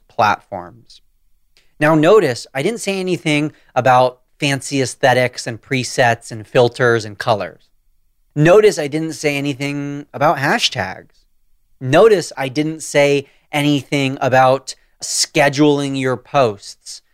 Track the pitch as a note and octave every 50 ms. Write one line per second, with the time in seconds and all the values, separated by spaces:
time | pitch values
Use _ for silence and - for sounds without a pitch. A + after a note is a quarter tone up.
0 | _ _ _ - A2 G#2 G2 - _ - G2+ F2+ F2 F2 - A#2+ _ _ - -
1 | _ _ _ _ _ _ _ _ _ _ _ _ _ _ _ - D3 D3+ E3 D#3
2 | D3 E3+ G#3+ A3 F3+ C3+ A#2+ - - - - C3+ C#3+ G3+ A#3+ G#3+ - G3 G3 F#3+
3 | F#3 F#3 F3 - - D#3+ D3 D3 D3+ D3 - _ _ _ - C3 A#2+ C3 B2+ B2+
4 | B2+ B2+ - _ _ _ _ - D3+ C#3+ C#3 C3 - - C#3+ C3+ C3 A#2 - -
5 | - C3 B2 B2 B2+ A#2+ - - - C3+ A2+ G#2 _ - C#3 B2+ A#2 - - C3+
6 | C3 A#2+ A#2 - - - A#2+ A2 G#2 - - C3+ B2 A#2+ - - C3 A#2+ A#2 A#2
7 | G#2 G#2+ G2+ - - B2+ A2+ G2+ F#2 E2 - _ _ _ _ _ _ _ _ _
8 | _ _ _ _ _ _ - D3 D3+ E3+ F3+ G#3+ G#3+ G#3 E3+ D#3+ D3+ C#3 C#3 D#3+
9 | D#3+ D#3+ D3 - - D3 C#3+ C#3 C#3 C#3+ C#3 A#2 C#3+ C#3+ C#3+ C#3+ C#3+ C#3+ C#3+ C#3+
10 | - _ - B2+ C#3+ D#3+ E3 C#3+ C3 D#3 G3+ A#3+ - - - A#2+ F#2 F#2 F#2 -
11 | F2 _ _ _ _ _ _ _ _ _ _ _ _ _ _ - C3+ B2+ C#3 E3+
12 | G#3+ A3+ G#3 F3 D3 - - - C#3 C3+ B2 D3+ D3+ D#3 D#3+ D#3 - - - D3
13 | C#3+ C#3+ C#3+ C#3+ C3+ _ _ _ _ _ - D3 C#3+ D3 D3 C#3 - - D#3 C#3+
14 | C#3 C3 C3+ C#3 C#3 C3 B2+ C3 C3 C3 C3 C3+ - - - _ _ _ _ -
15 | - - - - - - - D#3 C#3+ C#3+ C3+ C3+ D3+ D3 C#3+ C#3+ C#3+ C#3 C#3 C3+
16 | C3 C3 B2+ B2 - _ - C#3+ C3 A2+ G2+ G2+ - - - _ - - - -
17 | _ _